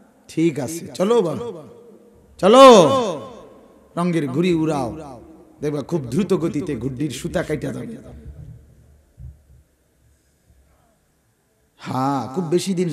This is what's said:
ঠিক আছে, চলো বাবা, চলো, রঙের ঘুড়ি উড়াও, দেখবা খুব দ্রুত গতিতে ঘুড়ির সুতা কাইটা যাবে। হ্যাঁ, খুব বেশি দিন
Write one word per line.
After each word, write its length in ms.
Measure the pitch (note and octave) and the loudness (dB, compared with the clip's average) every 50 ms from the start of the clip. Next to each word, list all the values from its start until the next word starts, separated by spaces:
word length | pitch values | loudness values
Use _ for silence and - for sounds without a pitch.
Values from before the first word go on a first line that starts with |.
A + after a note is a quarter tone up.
| - _ _ _ _ - | -20 _ _ _ _ -10
ঠিক 320 | - D#3+ E3 E3+ C#3 C#3+ | -4 -2 -2 0 -2 -2
আছে, 260 | C3+ A2+ E3 E3+ - - - | -8 -8 -8 -10 -12 -12 -6
চলো 280 | - F#3 G#3 A#3+ A#3 | -4 -2 0 2 0
বাবা, 400 | F#3 E3 C#3+ - A#3+ A#3 F#3 D#3+ C#3+ - - - - - - - - - - - - - - - | 0 -2 -4 -8 -10 -12 -14 -16 -18 -20 -20 -20 -20 -20 -20 -20 -20 -20 -20 -20 -20 -20 -6 0
চলো, 500 | - F#3+ A3+ C4 C4+ C4 A#3 G3+ D#3+ D3+ C4+ C4 A#3 G3+ E3 C#3 A2 - - - - - - - - - - - - - - | 4 6 10 12 12 12 12 10 8 6 4 0 -2 -4 -6 -8 -12 -16 -18 -20 -20 -20 -20 -20 -20 -20 -20 -20 -20 -12 -8
রঙের 300 | E3 F3 F3+ E3 E3 - | -4 -4 -2 -2 -2 -2
ঘুড়ি 280 | - - D3 F3 F#3 E3+ | -2 -2 0 0 2 2
উড়াও, 640 | D#3+ D#3 D#3 D#3 C#3 B2+ A2+ - D#3 D3+ C#3 B2+ A2+ - - - - - - - - | 0 0 -2 -2 -2 -4 -6 -8 -12 -16 -18 -20 -20 -20 -20 -20 -20 -20 -20 -16 -8
দেখবা 220 | C3 D3+ D3 D3 | -8 -6 -6 -6
খুব 180 | B2+ - E3+ E3 C3 A#2 | -6 -6 -6 -6 -6 -4
দ্রুত 240 | A#2+ F3 G#3 - F#3+ | -4 -2 0 0 -2
গতিতে 420 | D#3+ D#3 E3+ - D3 C3 D3+ C#3+ | -2 -2 -4 -4 -4 -6 -6 -8
ঘুড়ির 340 | - A#2 C#3 C3 A#2+ D3+ D3+ | -6 -6 -8 -6 -6 -6 -6
সুতা 320 | A#2+ - - F3 - F#3 | -8 -8 -10 -6 -6 -6
কাইটা 300 | D3+ - D3+ C3+ C#3+ C3+ | -4 -4 -6 -6 -6 -8
যাবে। 240 | B2 B2+ A#2+ A#2 A2+ - G2+ - - - - - - - - - - - - - - - - _ - _ _ _ _ - - - - _ _ _ - - _ _ _ _ _ _ _ _ _ _ _ _ _ _ _ _ _ _ _ _ _ _ _ _ _ _ _ _ _ _ _ _ _ _ _ _ _ _ _ _ _ _ _ | -10 -10 -12 -14 -16 -16 -18 -20 -20 -20 -20 -20 -20 -20 -20 -20 -20 -20 -20 -20 -20 -20 -20 _ -20 _ _ _ _ -20 -20 -20 -20 _ _ _ -20 -20 _ _ _ _ _ _ _ _ _ _ _ _ _ _ _ _ _ _ _ _ _ _ _ _ _ _ _ _ _ _ _ _ _ _ _ _ _ _ _ _ _ _ _
হ্যাঁ, 580 | - - - B2 B2+ C3 C#3 C#3+ C3+ A2+ G#2+ C3 | -16 -12 -8 -6 -4 -2 -2 -2 -4 -6 -6 -6
খুব 100 | F3+ F3+ | -6 -4
বেশি 300 | D3+ E3+ F3+ F3 G3 F#3+ | -2 -2 -2 -2 -2 -4
দিন 140 | E3+ F#3 E3 | -4 -4 -4